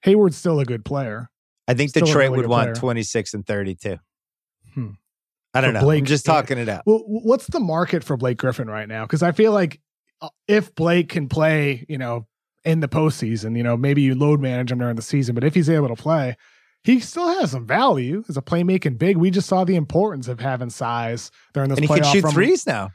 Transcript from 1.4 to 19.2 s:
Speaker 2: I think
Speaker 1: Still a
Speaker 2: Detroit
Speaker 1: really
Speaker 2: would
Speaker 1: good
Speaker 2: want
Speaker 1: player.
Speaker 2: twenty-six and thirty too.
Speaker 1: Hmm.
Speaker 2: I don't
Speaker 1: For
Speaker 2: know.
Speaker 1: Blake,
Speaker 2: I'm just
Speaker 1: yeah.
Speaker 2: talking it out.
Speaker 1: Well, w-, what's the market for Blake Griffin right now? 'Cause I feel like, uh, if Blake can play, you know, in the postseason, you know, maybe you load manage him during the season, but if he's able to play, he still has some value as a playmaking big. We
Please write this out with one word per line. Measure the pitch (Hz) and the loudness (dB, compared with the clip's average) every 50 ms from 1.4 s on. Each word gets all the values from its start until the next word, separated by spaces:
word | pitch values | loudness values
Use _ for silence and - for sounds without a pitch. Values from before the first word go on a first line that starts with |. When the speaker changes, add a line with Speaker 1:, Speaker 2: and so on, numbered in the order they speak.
| _ _ _ _ _ - | _ _ _ _ _ -2
Speaker 2:
I | 123 | 0
think | 120 143 147 | 2 0 2
Speaker 1:
Still | - 160 170 | 2 2 4
a | |
Speaker 2:
Detroit | 160 156 147 139 | 4 6 4 4
Speaker 1:
really | 135 127 127 | 4 2 0
Speaker 2:
would | 120 | 0
Speaker 1:
good | 117 | 2
Speaker 2:
want | 120 120 113 | 2 2 2
Speaker 1:
player. | 117 117 | 0 -2
Speaker 2:
twenty-six | 117 120 127 120 117 110 - - 117 101 - - | -2 -2 -2 -2 -2 -4 -2 -4 -4 -4 -4 -8
and | 107 98 | -10 -6
thirty | - 107 101 101 95 92 | -4 -4 -4 -4 -6 -8
too. | 87 - 104 95 82 _ _ _ _ _ _ _ _ _ _ _ _ _ - _ | -8 -8 -10 -10 -10 _ _ _ _ _ _ _ _ _ _ _ _ _ -14 _
Speaker 1:
Hmm. | 139 123 107 101 - _ _ _ _ _ _ _ _ _ _ _ | -10 -10 -10 -12 -18 _ _ _ _ _ _ _ _ _ _ _
Speaker 2:
I | 131 131 | 0 2
don't | 127 | 2
Speaker 1:
For | 117 | 2
Speaker 2:
know. | 107 | 4
Speaker 1:
Blake, | 127 143 156 151 | 4 4 4 4
Speaker 2:
I'm | 139 | 2
just | 131 147 143 - | 2 0 0 2
Speaker 1:
yeah. | - 160 | 2 2
Speaker 2:
talking | 151 135 - 139 123 | 2 2 0 -4 -4
it | 120 110 | -4 -4
out. | 104 87 - | -6 -4 2
Speaker 1:
Well, | 208 220 220 | 2 2 2
w-, | 220 220 208 220 | 2 -4 -8 -4
what's | 233 220 247 269 - | 0 0 0 0 0
the | - - 339 | -4 -4 -4
market | 240 170 156 160 180 - - 170 - | -2 -2 0 -2 -2 0 -2 -4 -2
for | - 147 123 | -4 -4 -2
Blake | 127 127 123 113 | -2 -4 -4 -2
Griffin | - 131 120 - 127 113 | -2 -4 -4 -4 -8 -8
right | 107 107 110 | -8 -10 -10
now? | 104 110 110 110 | -10 -10 -10 -6
'Cause | 107 - 156 170 | -4 -2 0 0
I | 175 175 | 0 2
feel | - 214 220 214 | 4 4 4 4
like, | 208 185 160 - _ _ _ _ _ _ _ _ _ | 2 0 0 -4 _ _ _ _ _ _ _ _ _
uh, | - - _ _ _ | -18 -18 _ _ _
if | - 208 214 202 - _ | 2 2 2 2 -2 _
Blake | - 160 170 170 175 170 170 | -2 0 2 2 2 2 0
can | - 180 147 127 | -2 -6 -4 -2
play, | - 160 156 160 156 156 147 143 139 120 139 _ | 0 2 2 2 2 2 0 0 -2 -4 -8 _
you | 156 | -8
know, | 131 131 120 117 120 113 _ _ _ _ _ _ _ _ | -8 -6 -6 -6 -6 -8 _ _ _ _ _ _ _ _
in | 160 160 165 | 0 0 0
the | 151 135 | 0 0
postseason, | - 160 156 156 143 - - 110 113 110 101 110 113 | 0 2 0 0 0 -2 -4 -4 -4 -4 -4 -4 -4
you | 117 120 | -2 0
know, | 120 120 | 0 0
maybe | 117 127 139 143 143 143 | 0 2 2 2 4 4
you | 131 131 | 2 2
load | 127 143 147 151 147 | 2 2 2 2 2
manage | 139 131 123 123 127 120 | 0 -2 -2 -4 -4 -4
him | 127 123 | -2 -2
during | 123 120 117 | -2 -2 -4
the | 113 110 | -4 -6
season, | - - 143 135 117 120 | -4 -2 -2 0 0 -2
but | 120 120 | 0 0
if | 151 156 | 2 2
he's | 185 170 143 | 2 2 2
able | 165 156 147 127 | 2 2 2 0
to | 117 | -4
play, | 110 - 151 160 160 139 127 123 _ _ _ _ _ _ _ _ _ _ | -6 -2 -2 0 0 0 -4 -6 _ _ _ _ _ _ _ _ _ _
he | - 254 254 | 2 2 2
still | 226 - - 330 349 339 339 381 | 2 -4 -8 -4 -2 -2 0 0
has | 320 170 123 | -2 -2 -4
some | 131 120 | -6 -4
value | 104 135 147 254 277 196 139 123 123 151 202 226 - | -2 0 2 4 2 2 2 0 -4 -4 -6 -6 -6
as | 165 | -8
a | 135 131 | -8 -4
playmaking | - 175 170 175 175 185 185 - 156 127 113 | -2 -2 0 2 2 0 0 0 -2 -2 0
big. | 160 180 202 | 0 2 2
We | 170 | 4